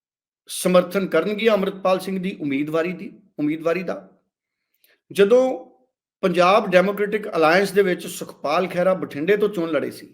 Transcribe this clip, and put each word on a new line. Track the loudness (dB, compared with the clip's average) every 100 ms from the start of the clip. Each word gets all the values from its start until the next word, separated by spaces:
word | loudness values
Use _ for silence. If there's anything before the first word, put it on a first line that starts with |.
| _ _ _ _ -14
ਸਮਰਥਨ | -4 2 2 2 -2 0
ਕਰਨਗੀਆਂ | 0 0 0 2
ਅੰਮ੍ਰਿਤਪਾਲ | 2 0 -2 0 0
ਸਿੰਘ | -2 -6
ਦੀ | -6 -6
ਉਮੀਦਵਾਰੀ | -4 -4 -2 -2 -2
ਦੀ, | -6 -12 -18 _ -6
ਉਮੀਦਵਾਰੀ | -4 -2 -2 -4
ਦਾ? | -6 -10 -14 _ _ _ _ _ _ _ _ _ -6
ਜਦੋਂ | 2 4 4 2 -2 -12 _ _ _ _ _
ਪੰਜਾਬ | -2 2 4 4 4
ਡੈਮੋਕ੍ਰੈਟਿਕ | 4 4 0 -4 -4 -4 2
ਅਲਾਇੰਸ | 4 4 2
ਦੇ | 2
ਵਿੱਚ | 2 0 -6
ਸੁਖਪਾਲ | -12 -14 -8 -2 0 0
ਖਹਿਰਾ | 0 0
ਬਠਿੰਡੇ | 0 -4 -4 0 2
ਤੋਂ | 0
ਚੋਣ | -2 -2
ਲੜੇ | -2 -4
ਸੀ | -10 -18